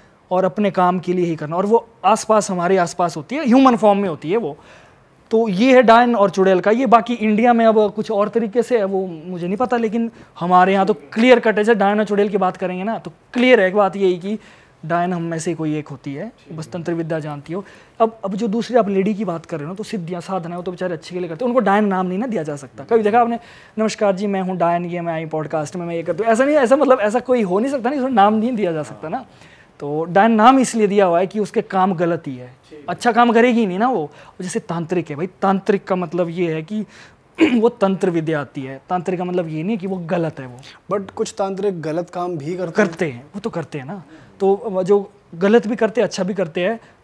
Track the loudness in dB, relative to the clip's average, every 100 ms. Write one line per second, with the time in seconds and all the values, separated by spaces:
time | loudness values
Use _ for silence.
0 | _ _ -4 0 0 0 -2 2 2 2
1 | -2 -2 -2 -2 -6 -4 2 2 0 _
2 | 2 2 2 0 0 -2 0 2 0 0
3 | -4 -4 -8 -4 4 6 6 6 4 2
4 | 0 -6 -4 -2 -4 -10 -18 -20 -20 _
5 | _ _ -2 0 2 2 6 6 8 6
6 | 6 2 2 4 4 4 4 2 6 4
7 | 4 -2 0 2 4 4 4 4 2 -2
8 | -4 -2 0 0 -2 -2 0 0 0 -2
9 | -4 -10 -10 -8 -6 -4 -2 -2 -2 -2
10 | -4 -8 -20 -8 2 4 6 4 2 -2
11 | -4 0 6 6 4 0 2 2 2 0
12 | 0 0 0 0 -2 -2 -6 -6 -6 -8
13 | -10 -20 _ 0 4 6 4 2 0 2
14 | 0 0 -4 -8 -10 -20 _ _ -4 -2
15 | -2 -4 -4 -6 -6 -4 -4 -6 -8 -14
16 | -12 -10 -12 -14 -18 -14 -12 -10 -6 -6
17 | -4 -6 -8 -12 -10 -12 -12 -20 -18 -2
18 | -2 -2 -8 -4 -2 -2 -4 -6 -4 -2
19 | -2 -2 -4 -8 -8 -10 -10 -12 -10 -10
20 | -10 -10 -8 -8 -8 -10 -10 -8 -8 -8
21 | -10 -10 -8 -6 -2 0 2 2 2 0
22 | -2 -4 -4 -4 -4 -8 -12 -16 0 2
23 | 2 2 2 -2 -8 -20 -16 -4 -4 0
24 | 0 0 -2 -2 -2 0 0 0 -4 -6
25 | -4 -6 -4 -6 -4 -4 -6 -8 -6 -6
26 | -4 -4 0 2 4 4 4 4 4 4
27 | 2 -2 0 0 2 0 -2 -2 -4 -4
28 | -2 4 4 4 -2 -2 -2 -4 -8 -12
29 | -10 -10 -12 -20 -20 -20 _ -14 -6 -6
30 | 0 4 4 6 6 6 2 2 2 4
31 | 4 4 0 -2 -4 -4 -2 0 0 2
32 | 0 -2 -6 -12 -14 -20 _ -18 -10 -4
33 | 0 2 4 6 4 4 0 0 -2 -2
34 | -6 -10 -20 -14 -8 -8 -6 -8 -4 -4
35 | -4 -8 -8 -2 0 0 0 -2 0 -4
36 | -2 -4 -4 -2 -4 -4 -6 -8 -8 -14
37 | -20 _ _ 0 2 4 0 2 0 2
38 | 0 0 -2 -4 -4 -10 -12 -12 -6 -6
39 | -4 -4 -4 -4 -4 -6 -6 -6 -6 -8
40 | -4 -4 -4 -6 -16 -16 -20 -20 -6 -6
41 | -6 -8 -8 -4 -6 -4 -4 -4 -6 -6
42 | -6 -8 -8 -8 -8 -8 -6 0 -2 0
43 | -6 -6 -14 -12 -10 -8 -10 -12 -12 -14
44 | -14 -20 -20 -2 0 0 -2 -4 2 2
45 | 2 _ _ -2 4 4 2 -2 -2 0
46 | -2 -2 -6 -4 -4 -2 -4 -4 -10 _